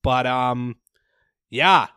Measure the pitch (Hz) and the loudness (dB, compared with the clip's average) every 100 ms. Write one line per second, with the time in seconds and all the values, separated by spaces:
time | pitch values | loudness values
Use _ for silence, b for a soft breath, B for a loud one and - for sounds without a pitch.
0 | 135 127 127 127 127 123 123 120 _ _ | -2 0 0 -2 -2 -4 -6 -12 _ _
1 | _ _ _ _ _ 117 170 180 - | _ _ _ _ _ -2 2 4 2